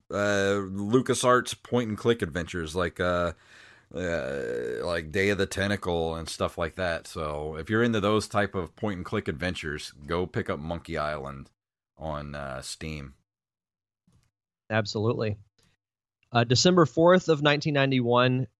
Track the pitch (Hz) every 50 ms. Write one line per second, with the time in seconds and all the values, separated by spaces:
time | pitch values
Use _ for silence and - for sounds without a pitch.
0 | _ - - 101 101 104 101 98 98 98 101 101 98 95 95 98 101 101 117 131
1 | 123 - 123 - - 123 123 123 - - - - - - 123 120 120 110 104 -
2 | - 117 117 - 101 80 69 87 85 87 - 87 82 76 78 92 90 85 - -
3 | 90 90 87 87 87 85 82 - _ - - - - - - - _ - - 78
4 | 90 87 82 78 64 65 69 69 62 58 62 62 60 60 62 57 67 85 85 85
5 | 80 78 73 98 98 101 101 95 98 - - 95 95 101 104 - - 92 87 82
6 | 82 82 82 82 80 - - - 95 85 - - 85 80 - 92 92 87 82 80
7 | - - - 90 78 76 73 73 76 78 78 78 95 - 107 113 120 120 113 107
8 | 95 104 107 107 - - - 104 101 95 - 95 85 78 _ - 117 104 95 87
9 | 90 - 113 107 - 104 82 65 87 90 85 - - 78 73 73 - - - 69
10 | 73 73 85 87 92 82 - 113 95 - 92 71 76 80 85 85 - - 82 78
11 | 73 76 76 71 67 71 69 69 67 - _ _ _ _ _ _ _ _ _ -
12 | 76 80 76 73 73 71 71 71 71 67 65 65 65 - - - 80 78 78 73
13 | 69 67 67 _ _ _ _ _ _ _ _ _ _ _ _ _ _ _ _ _
14 | _ _ _ _ _ _ _ _ _ _ _ _ _ - 107 110 107 104 - 110
15 | 104 117 120 - 113 107 104 - - _ _ _ _ _ _ _ _ _ _ _
16 | _ _ _ _ _ _ - 117 117 117 127 - - 180 185 180 160 - - 165
17 | 165 175 185 180 - - 160 143 147 147 147 151 - 160 147 139 135 135 135 127
18 | 120 120 120 123 123 127 127 127 123 - _